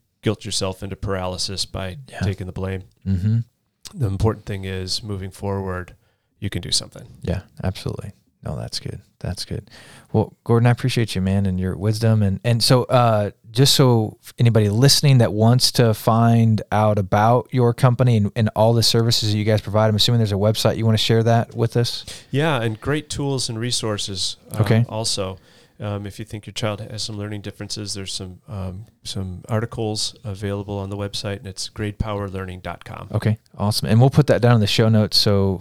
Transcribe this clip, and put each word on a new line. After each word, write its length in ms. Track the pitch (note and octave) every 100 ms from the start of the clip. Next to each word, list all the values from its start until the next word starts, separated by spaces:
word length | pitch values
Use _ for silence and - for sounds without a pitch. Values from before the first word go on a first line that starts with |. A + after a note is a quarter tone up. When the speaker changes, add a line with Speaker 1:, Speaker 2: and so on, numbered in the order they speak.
| _ _
Speaker 1:
guilt 240 | - G#2 G#2+
yourself 380 | - F#2+ F#2
into 120 | G2 F#2+
paralysis 680 | G2+ F#2+ F#2 F#2 - F#2+ -
by 320 | F#2+ F#2+ E2+ C3
Speaker 2:
Yeah. 100 | -
Speaker 1:
taking 260 | F#2+ F#2 F#2
the 60 |
blame. 300 | F2+ F#2+ F#2+ - _ -
Speaker 2:
Mm-hmm. 320 | F#2 G2 A#2 A#2 _ _ _ -
Speaker 1:
The 140 | G3+ G#2
important 380 | G2 G2+ G2+ -
thing 200 | G2 F#2+
is, 380 | F#2 F#2 -
moving 260 | G#2 G2 F#2+
forward, 640 | - G2+ G2 F#2+ F2+ F2+ - _ _ _ -
you 100 | G2
can 120 | A2
do 100 | -
something. 340 | - - - - -
Speaker 2:
Yeah, 220 | - F2+ - -
absolutely. 500 | F#2 - - - G2+ - _ _
No, 140 | - C#2
that's 220 | A#1 -
good. 180 | - - - _
That's 260 | - F2+ -
good. 240 | - - - - - _
Well, 240 | G#2+ G2+ _
Gordon, 240 | - A#2 A#2+
I 40 |
appreciate 440 | A#2 C3 A#2+ A2 F#2+
you, 60 |
man, 240 | F#2+ G2 G2
and 120 | F#2
your 200 | F#2 F2
wisdom. 440 | G#2 A2 A2+ A2
And, 200 | G2+ F#2+
and 180 | A#2+ A#2
so, 220 | - B2+ -
uh, 460 | B2 A#2 G#2+ G2+ - -
just 220 | A2 C#3 -
so 420 | C3+ A#2 A2 -
f-, 120 | - -
anybody 300 | A#2 A2 G#2
listening 520 | G#2+ C#3 - D3 C3
that 120 | A2
wants 400 | G#2 A2 B2+ -
to 200 | - A#2+
find 680 | G#2+ - A2+ A#2 A#2 A2+ G#2+ -
out 260 | G#2 G#2+ G#2
about 480 | F#2+ G#2 A2 B2 -
your 200 | B2+ A#2+
company 440 | A2+ C3 A#2+ B2 A2+
and, 140 | G2+ -
and 140 | G#2+
all 200 | G2+ A2
the 100 | A#2
services 480 | G#2+ A#2 A2+ A#2 A2
that 60 | G#2+
you 80 | G#2
guys 160 | G#2+
provide, 260 | - G#2+ A2
I'm 80 | G#2
assuming 240 | - A#2+
there's 140 | G#2+
a 20 | G2
website. 400 | G#2 G#2+ A2+ F#2
You 100 | A2+
wanna 120 | A2
share 260 | - A2+
that 320 | A2+ A#2 A2+ A2+
with 220 | A2+ A#2+
us? 260 | A#2 - - - -
Speaker 1:
Yeah, 300 | C3 D#3+ C3+
and 200 | A2+ G#2+
great 280 | C3 D3+ D3+
tools 380 | - C#3 C3+ A#2
and 100 | A2+
resources, 800 | B2 - A2+ G#2 - F#2+ - - -
uh, 80 | G#2+
Speaker 2:
Okay. 240 | G#2+ A2+ A#2+
Speaker 1:
also. 480 | A2 A2+ - F#2+ F#2 _ _ _ -
Um, 260 | G#2 G2+ G2+
if 120 | -
you 40 |
think 220 | A2 G#2+ -
your 80 |
child 260 | - A2 G#2
has 220 | G#2+ G#2+
some 160 | - G#2
learning 240 | G#2 G#2
differences, 520 | G2+ - G2+ - G#2 G2+
there's 180 | F#2+
some, 260 | - F#2 F2+ -
um, 380 | G#2 F#2+ F#2 A2+ _
some 400 | - G#2 F#2+ F2+ -
articles 640 | A2 A#2 - A2 G#2+ - -
available 540 | G#2+ G2 G#2 G2+ G2+ G2+
on 120 | G2
the 40 | G2+
website, 420 | G2+ - G#2+ G2
and 100 | F#2+
it's 200 | - -
gradepowerlearning 920 | - G#2 G2+ A2 G2+ G2+ F#2+ F#2 F#2
dot 240 | F2+ E2+ -
com. 240 | - F#2
Speaker 2:
Okay, 280 | - A2 G#2+ _ -
awesome. 320 | G2+ - -
And 100 | A2+
we'll 120 | C3
put 160 | - -
that 140 | G2+
down 120 | A#2+
in 80 | A#2+
the 60 | G#2
show 200 | - A2+
notes 300 | A2 G#2 -
so 400 | A2+ G2+ G2 F2+